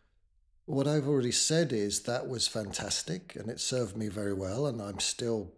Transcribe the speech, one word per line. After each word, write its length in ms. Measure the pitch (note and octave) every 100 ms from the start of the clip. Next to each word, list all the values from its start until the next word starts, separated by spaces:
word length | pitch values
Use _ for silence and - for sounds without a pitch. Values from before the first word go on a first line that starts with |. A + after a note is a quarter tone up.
| _ _ _ _ _ _ -
what 220 | C#3 C#3
I've 220 | D3+ C3+
already 240 | C#3+ A#2+
said 400 | - - D#3+ E3+
is 300 | A2+ G#2 G2+
that 260 | - A#2+ C#3
was 180 | A#2 -
fantastic 880 | A2+ G2+ - G2+ - - F2+ - -
and 140 | G2+
it 100 | -
served 380 | - B2+ A2+ G#2+
me 100 | G#2+
very 260 | G2 G2+
well, 320 | G2 F#2 A2 D3
and 160 | A2+
I'm 200 | G2+ F2+
still 500 | - - A#2+ A2+ F#2